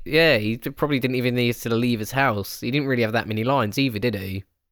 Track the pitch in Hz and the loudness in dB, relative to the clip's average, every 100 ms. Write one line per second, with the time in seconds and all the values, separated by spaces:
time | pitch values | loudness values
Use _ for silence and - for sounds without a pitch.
0 | - 151 165 120 107 117 147 139 147 139 | 0 4 6 4 2 -2 -6 -4 0 0
1 | 131 127 123 123 120 120 117 117 123 117 | 0 0 0 2 0 0 0 0 2 0
2 | 107 135 135 104 95 - 120 143 139 123 | -2 0 0 0 -4 -8 -4 -2 0 0
3 | 110 113 113 107 117 139 107 101 135 107 | 2 0 -2 -2 0 0 0 0 -2 0
4 | 123 104 95 95 - _ _ | -2 -2 -6 -8 -10 _ _